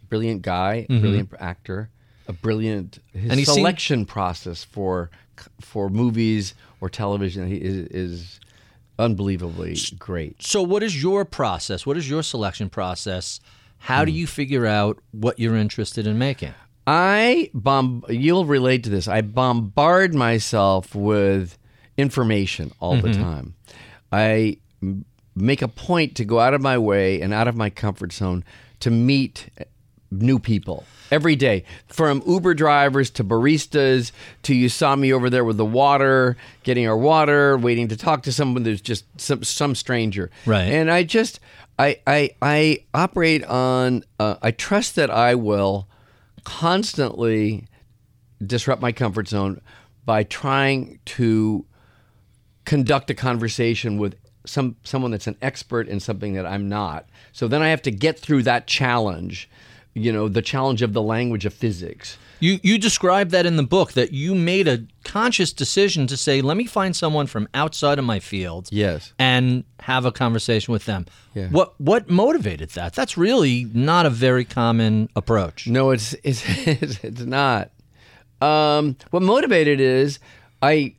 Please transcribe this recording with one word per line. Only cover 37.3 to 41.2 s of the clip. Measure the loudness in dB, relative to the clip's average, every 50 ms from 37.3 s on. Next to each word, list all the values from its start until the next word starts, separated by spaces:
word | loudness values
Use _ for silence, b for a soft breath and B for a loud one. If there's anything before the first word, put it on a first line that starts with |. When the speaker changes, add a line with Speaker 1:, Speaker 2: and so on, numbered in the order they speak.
| 4 4 4 4 4
Speaker 1:
waiting | 4 2 2 2 2 0 -2
to | -4
talk | -4 -2 -2 -2 0 -2
to | -4
someone. | -2 -2 0 0 0 -2
There's | -2 -2 -4 -4
just | -4 -6 -8 -8 -8 _ -18 -10
some, | -4 -4 -4 -4 -4
some | -6 -4 -2 -2 -2 -2
stranger. | -4 -4 -4 -2 -2 -2 -2 -4 -6 -8 -8 B B B
Speaker 2:
Right. | 0 2 2 2
Speaker 1:
And | 2 0 0 2 2
I | 2 2 2
just, | 2 2 0